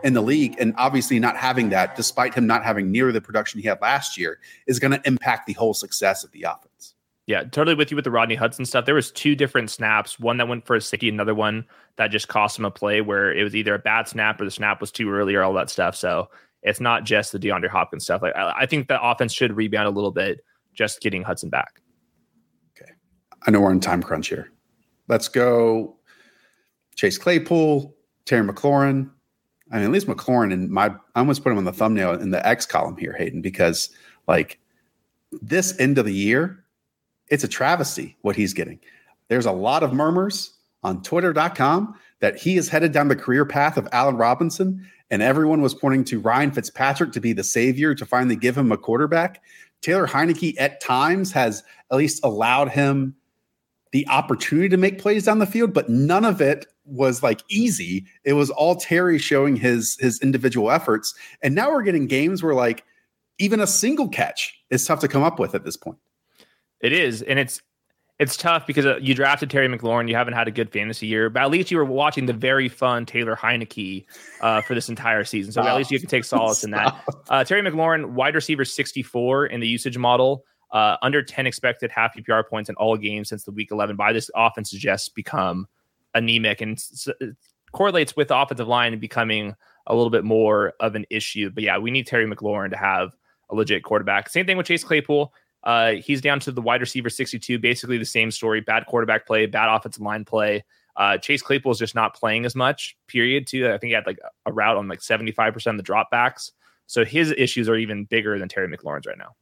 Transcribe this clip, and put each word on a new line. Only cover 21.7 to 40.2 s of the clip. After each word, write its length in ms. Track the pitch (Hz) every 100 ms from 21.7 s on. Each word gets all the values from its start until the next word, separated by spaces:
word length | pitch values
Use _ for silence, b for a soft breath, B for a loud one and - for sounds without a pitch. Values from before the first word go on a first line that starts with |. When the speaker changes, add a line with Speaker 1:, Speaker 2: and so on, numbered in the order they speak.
| _ _ _ _ _ _ _ _ _ _ _
Speaker 1:
Okay. 160 | - _ _ _ _ - -
I 40 |
know 100 | 104
we're 80 | 98
on 100 | 92
time 240 | 92 87
crunch 240 | 87 80 78
here. 240 | - - _ _ _ _ _ -
Let's 220 | 117 -
go 640 | 127 123 120 117 113 104 - b b b b b b b _ _ -
Chase 220 | 101 92
Claypool, 760 | 175 170 165 170 156 143 143 _ _ _ -
Terry 200 | 120 101
McLaurin. 640 | 101 143 143 139 135 135 _ _ _ _ _ _
I 60 | 113
mean, 80 | 104
at 60 |
least 160 | 185 202
McLaurin 460 | - - 123 107
and 160 | 92 92
my, 180 | 95 104 95 _ 117
I 40 |
almost 220 | 135 139
put 100 | 135
him 60 | 107
on 60 |
the 100 | 90
thumbnail 400 | 90 110 110 92
in 160 | 85 101
the 160 | 92 107
X 200 | 120 -
column 300 | 80 80 87
here, 180 | 82
Hayden, 280 | - 85 85
because, 480 | 92 95 87 82 - b b b -
like, 320 | 85 76 - _ _ _ _ _ _ _
this 460 | - 110 170 185 185
end 180 | 131 139
of 80 | 107
the 80 |
year, 500 | 95 101 123 175 190 _ _ _ _ _ _ _
it's 140 | 147
a 40 | -
travesty 680 | - 135 175 139 - 69 _
what 140 | 104 101
he's 180 | 101
getting. 260 | - 78 85 b b b b _
There's 180 | 120 113
a 40 |
lot 300 | 92 104 147
of 100 | 151
murmurs 600 | 127 156 175